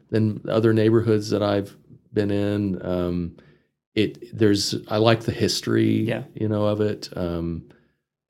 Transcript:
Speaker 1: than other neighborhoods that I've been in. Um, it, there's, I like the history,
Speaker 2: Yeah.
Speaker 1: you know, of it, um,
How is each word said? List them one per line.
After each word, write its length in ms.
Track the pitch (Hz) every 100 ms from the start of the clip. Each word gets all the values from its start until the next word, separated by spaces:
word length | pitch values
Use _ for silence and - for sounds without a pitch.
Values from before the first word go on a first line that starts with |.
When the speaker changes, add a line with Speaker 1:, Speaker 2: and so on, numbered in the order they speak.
| _
Speaker 1:
than 320 | 110 107 104 -
other 260 | 110 113
neighborhoods 560 | 110 110 113 107 107 104
that 120 | 104
I've 320 | 101 101 95 - _ - _
been 180 | - 101
in. 540 | 101 101 104 101 92
Um, 520 | 92 90 87 87 85 - - _ _ _ _
it, 420 | - 95 - - 110
there's, 380 | 110 101 - - -
I 100 | 107
like 220 | 113 110
the 100 | -
history, 680 | - 95 - - 113 110 110
Speaker 2:
Yeah. 220 | 110 113 135
Speaker 1:
you 140 | - 107
know, 180 | 104 104
of 140 | 104
it, 260 | 104 - - -
um, 480 | 87 85 85 82 - - _ _ _ _ _